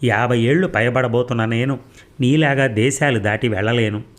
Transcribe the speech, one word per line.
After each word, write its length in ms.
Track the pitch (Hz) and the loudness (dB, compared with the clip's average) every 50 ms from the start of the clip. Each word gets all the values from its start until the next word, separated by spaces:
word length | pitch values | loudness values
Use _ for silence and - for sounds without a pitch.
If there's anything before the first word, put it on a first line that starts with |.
| 131 | -2
యాభై 360 | 117 104 107 123 120 123 117 | 0 0 0 0 0 2 2
ఏళ్ళు 280 | 113 120 147 175 190 | 2 2 2 2 0
పైబడబోతున్న 800 | - - 104 113 123 120 131 127 120 117 123 123 123 120 113 113 | 0 0 0 0 0 0 0 0 0 0 0 0 0 -2 -2 -2
నేను 340 | 113 113 117 127 139 135 123 - - - - - - _ - | -2 -2 -2 -2 -2 -4 -6 -10 -16 -20 -20 -20 -16 _ -2
నీలాగా 460 | 123 127 147 156 156 143 135 135 135 | 0 2 2 2 2 2 2 0 0
దేశాలు 520 | 131 107 107 117 139 127 - 151 143 123 104 | 0 2 2 0 0 0 0 0 0 0 0
దాటి 280 | 98 104 107 107 - | 0 -2 -2 -2 -2
వెళ్ళలేను. 560 | 117 107 92 104 113 120 120 110 107 104 107 - - - | -2 -2 -2 -2 0 0 0 0 -2 -2 -6 -8 -12 -12